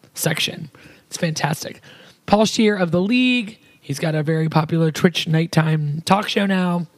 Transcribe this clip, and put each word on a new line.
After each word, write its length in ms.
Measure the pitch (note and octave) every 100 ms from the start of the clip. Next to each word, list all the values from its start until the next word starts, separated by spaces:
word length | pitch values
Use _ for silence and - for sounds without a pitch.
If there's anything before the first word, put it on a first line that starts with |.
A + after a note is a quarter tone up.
| -
section. 560 | - D3 - - - - - - - _
It's 80 | -
fantastic. 600 | E3+ D#3+ D3+ D3+ - - - - - _ -
Paul 200 | G#3 A3
Scheer 280 | - A3 G#3
of 140 | F3+
The 100 | F3
League. 560 | G3 B3 B3+ B3 G#3 - _ _
He's 180 | - C#3
got 160 | E3
a 80 | D#3
very 260 | D3 D#3+ D#3+
popular 420 | D#3+ D3 E3 E3
Twitch 380 | D3 F#3 D#3+ -
nighttime 760 | D#3+ E3+ - D#3 D#3 D3 D3 -
talk 220 | G3 G#3
show 180 | A3 G3+
now. 400 | F#3+ F3+ F3 E3